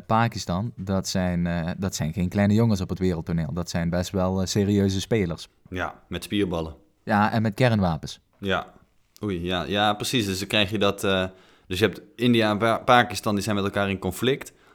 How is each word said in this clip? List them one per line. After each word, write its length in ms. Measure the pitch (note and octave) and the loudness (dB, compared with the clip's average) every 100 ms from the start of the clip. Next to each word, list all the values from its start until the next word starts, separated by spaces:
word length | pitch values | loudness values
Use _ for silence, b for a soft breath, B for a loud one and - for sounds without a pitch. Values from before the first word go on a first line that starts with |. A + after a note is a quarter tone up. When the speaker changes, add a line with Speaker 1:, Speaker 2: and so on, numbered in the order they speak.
| - | 0
Speaker 1:
Pakistan, 680 | A2 A#2 G2+ - F2+ A#2+ - | 2 2 -2 -4 -4 -4 -6
dat 320 | F#2+ F#2+ - | -2 -2 -2
zijn, 380 | F#2+ F2+ F2 F2 | -2 0 0 0
eh, 240 | E2+ E2 - | -2 -4 -4
dat 160 | F#2+ | -4
zijn 180 | - D#2 | -4 -4
geen 160 | E2 F2+ | -2 -2
kleine 260 | G2+ G2+ | 2 4
jongens 260 | G#2 A#2 G2 | 4 4 2
op 80 | F2 | -2
het 100 | F2 | -2
wereldtoneel. 540 | F#2 E2 E2 E2 D2+ | 0 0 -2 -2 -2
Dat 180 | F2 E2+ | -4 -4
zijn 200 | F2 E2+ | -2 0
best 200 | F2 F2+ | -2 -2
wel, 300 | F#2+ F#2 F#2+ | 0 0 0
eh, 60 | F2+ | 0
serieuze 540 | G#2+ G2 G2+ G2 F#2+ | 0 2 4 2 0
spelers. 480 | - A2+ F2 D#2+ - _ - | 0 0 0 -4 -12 _ -10
Speaker 2:
Ja, 340 | F2+ E2+ - - | -6 -6 -8 -10
met 160 | F2 | -10
spierballen. 500 | - G#2 F#2 E2+ D#2+ D2 _ _ | -4 -2 -2 -2 -6 -10 _ _
Speaker 1:
Ja, 300 | - G#2 G#2 | 0 2 2
en 100 | A2+ | 2
met 120 | A2 | 0
kernwapens. 680 | G2+ B2+ A2 F2+ D#2 - - _ _ | 2 2 4 2 0 -6 -16 _ _
Speaker 2:
Ja. 360 | G2 F2+ - - _ _ _ _ | -2 -2 -4 -14 _ _ _ _
Oei, 200 | G#2 F2 | -6 -4
ja, 180 | F2+ F2+ | -2 -4
ja, 300 | D2 G2+ G#2 | -2 0 2
precies. 320 | G#2 - B2+ G2 | 0 -2 0 0
Dus 120 | F#2 | -2
dan 100 | G2 | 0
krijg 220 | G#2+ G2 | 0 0
je 80 | G#2 | 2
dat, 260 | G2+ G2 | 0 2
eh, 200 | G2+ F#2+ F#2 b b b - | 0 2 0 b b b -8
dus 120 | F#2 | 0
je 60 | |
hebt 160 | G#2 - - - | 0 0 -14 0
India 340 | B2 A#2 G#2+ | 2 4 2
en 80 | G#2 | 2
Pa-, 200 | A2+ A2 | 0 2
Pakistan, 560 | - B2 A2+ - A2+ | 6 6 4 -2 -2
die 100 | G2+ | -2
zijn 120 | G2+ G2+ | 0 -2
met 80 | |
elkaar 260 | G2 G2+ G2 | -2 0 -2
in 80 | F#2 | -2
conflict. 540 | F#2 - A#2+ C#3+ - b b | -4 -2 0 -2 -6 b b